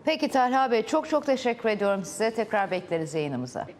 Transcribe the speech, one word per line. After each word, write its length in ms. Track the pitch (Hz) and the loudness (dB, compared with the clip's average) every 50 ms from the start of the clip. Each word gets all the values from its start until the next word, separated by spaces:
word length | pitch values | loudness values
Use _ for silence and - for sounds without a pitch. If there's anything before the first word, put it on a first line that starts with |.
| - | -2
Peki 240 | - 320 - 302 269 | -2 0 0 0 0
Talha 420 | - 262 247 247 247 269 269 254 | 2 4 4 4 4 2 2 4
Bey, 120 | 240 226 214 | 2 2 2
çok 260 | 220 - 311 311 311 | 2 0 0 0 2
çok 180 | 311 294 294 | 0 0 2
teşekkür 420 | 294 269 247 254 247 233 233 - 226 | 2 0 0 2 0 -2 0 0 0
ediyorum 360 | 214 196 202 202 196 196 185 | 0 2 2 2 2 0 -2
size. 260 | 151 - - 214 226 | -6 -4 -2 0 0
Tekrar 400 | 226 226 220 214 - 208 196 185 | 0 0 -2 0 0 0 0 0
bekleriz 440 | 185 180 180 - 170 165 160 156 151 | -2 -4 -2 -2 -2 -2 -2 -2 -2
yayınımıza. 520 | 160 151 143 135 120 123 120 - - - - - - | -2 -2 -2 -2 -4 -6 -6 -6 -8 -8 -8 -12 -18